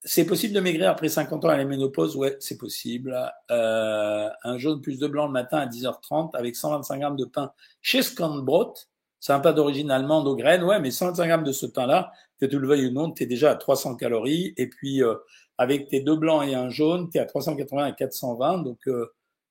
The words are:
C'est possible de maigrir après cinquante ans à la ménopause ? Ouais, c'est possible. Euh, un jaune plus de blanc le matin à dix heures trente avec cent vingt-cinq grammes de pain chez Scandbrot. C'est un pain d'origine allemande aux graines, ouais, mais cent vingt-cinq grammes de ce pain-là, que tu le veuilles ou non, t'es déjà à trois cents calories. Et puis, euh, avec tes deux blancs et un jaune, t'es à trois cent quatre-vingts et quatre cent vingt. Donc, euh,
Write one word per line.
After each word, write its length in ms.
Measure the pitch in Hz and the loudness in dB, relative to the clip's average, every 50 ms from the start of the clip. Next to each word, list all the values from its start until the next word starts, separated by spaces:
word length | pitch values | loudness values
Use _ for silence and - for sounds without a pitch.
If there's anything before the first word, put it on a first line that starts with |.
| - | -8
C'est 200 | - - 175 165 | 0 2 2 2
possible 280 | - 175 165 233 214 202 | 2 2 0 0 0 0
de 80 | 202 | 0
maigrir 280 | 185 180 165 160 185 185 | 0 2 2 2 2 2
après 200 | 165 - 160 151 | 2 2 -2 -2
cinquante 340 | - 160 147 - 156 151 160 | -2 -2 -2 -4 -4 0 2
ans 60 | 165 | 2
à 80 | 151 | 2
la 80 | 139 135 | 2 0
ménopause ? 500 | 139 139 135 135 131 135 165 160 156 - | -2 0 0 -2 0 0 0 -2 0 0
Ouais, 220 | 135 135 135 135 - | -2 -2 -2 -2 -4
c'est 180 | - - - | -8 -12 -12
possible. 600 | 107 117 104 - - - 120 120 123 131 131 127 127 127 - - - _ - | -10 -10 -10 -10 -8 -8 -6 -6 -6 -6 -6 -6 -4 -6 -6 -8 -12 _ -2
Euh, 800 | 120 120 113 110 110 113 110 110 107 107 104 107 107 104 104 107 - - - | 0 0 2 2 2 0 0 0 0 0 0 0 0 -2 -2 -4 -6 -8 -8
un 140 | 120 127 | -6 -6
jaune 220 | 123 123 156 151 147 | -2 -2 -2 -2 -2
plus 180 | - 151 135 | -4 -6 -4
de 100 | 127 147 | -2 -4
blanc 180 | 147 143 147 147 | -2 0 -2 -2
le 80 | 143 135 | 0 -2
matin 240 | 127 123 - - | -2 -2 0 0
à 80 | 151 139 | -2 -2
dix 200 | 123 117 120 127 | -2 -4 -4 -4
heures 140 | 123 113 - | -6 -6 -6
trente 340 | - - 143 151 165 165 - | -8 -4 -2 -2 -2 -2 -4
avec 200 | 127 120 117 117 | -4 -4 -4 -6
cent 140 | - - 151 | -4 -4 -2
vingt-cinq 300 | 151 143 131 - 135 135 | -2 -4 -4 -6 -6 -4
grammes 180 | 143 143 143 | -4 -4 -2
de 80 | 135 127 | -4 -4
pain 260 | 120 - 147 139 135 - _ _ _ _ _ | -4 -4 -6 -6 -6 -10 _ _ _ _ _
chez 200 | - - - 262 | -4 0 2 2
Scandbrot. 760 | - - - - 175 156 147 143 131 127 143 185 240 - - - - _ _ _ _ _ _ _ | 2 0 -2 -2 -2 -2 -2 -2 0 2 2 2 2 0 -4 -12 -20 _ _ _ _ _ _ _
C'est 140 | - - 139 | 0 2 2
un 80 | 139 | 4
pain 100 | 139 170 | 6 4
d'origine 400 | 156 156 147 147 139 139 151 143 | 6 6 4 2 2 0 0 0
allemande 340 | 131 131 135 143 156 160 143 | 0 0 2 4 2 4 4
aux 120 | 139 131 | 2 0
graines, 260 | 117 117 147 175 180 170 | 4 4 4 6 6 4
ouais, 160 | 180 214 202 | 2 2 2
mais 120 | 156 131 | 2 -2
cent 160 | 120 - 185 | -2 -2 -2
vingt-cinq 200 | 180 175 175 170 | -2 0 0 2
grammes 160 | 165 165 160 156 | 2 2 2 2
de 80 | 139 | -2
ce 140 | 131 - - | -2 -4 -6
pain-là, 480 | 120 - 135 127 123 151 185 185 - - - _ _ _ _ | -4 -2 -2 2 4 4 2 2 -2 -8 -20 _ _ _ _
que 60 | 135 | -2
tu 120 | 131 143 | 0 0
le 80 | 143 135 | 0 2
veuilles 220 | 131 147 143 131 | 4 4 4 4
ou 40 | 127 | 2
non, 200 | 123 135 160 165 | 0 0 -2 -2
t'es 140 | - - - | -4 -4 -4
déjà 260 | 120 123 120 147 147 | -4 0 4 4 4
à 40 | 120 | 4
trois 200 | - - - 139 | 2 2 0 0
cents 220 | 131 - 139 123 | 0 0 -4 -6
calories. 560 | 120 131 120 117 110 113 135 151 170 185 - - | -4 -2 -2 0 0 0 0 0 0 -2 -4 -2
Et 140 | - 127 123 | -4 -4 -4
puis, 340 | - - 139 139 135 135 127 | -4 -8 -6 -2 0 2 2
euh, 120 | 113 107 - - - - - _ _ _ | 2 2 0 -6 -16 -20 -20 _ _ _
avec 320 | - 123 123 143 143 139 - | 0 2 2 2 0 0 -2
tes 100 | 143 135 | -2 0
deux 160 | 135 147 156 | 2 2 0
blancs 320 | 156 156 160 160 151 143 | 2 2 2 2 2 2
et 80 | 143 135 | 0 -2
un 140 | 127 127 127 | -2 -4 -4
jaune, 400 | 117 143 151 160 175 180 175 165 | -2 0 2 2 2 0 -2 -2
t'es 100 | - 151 | -2 -2
à 60 | 117 | -2
trois 160 | - - 143 | -2 -4 -4
cent 160 | 127 170 151 | -4 -4 -4
quatre-vingts 300 | 139 135 - 135 143 143 | -4 -6 -4 -4 -2 -2
et 60 | 139 135 | -2 -2
quatre 200 | - 135 131 - | -4 -6 -6 -6
cent 220 | - - 127 120 | -6 -6 -6 -4
vingt. 240 | 113 131 156 185 180 | -2 0 0 0 -2
Donc, 280 | 156 127 117 - - | -4 -8 -10 -6 -4
euh, 260 | 135 131 120 117 113 _ _ _ _ _ _ _ _ | -4 -2 -2 -4 -8 _ _ _ _ _ _ _ _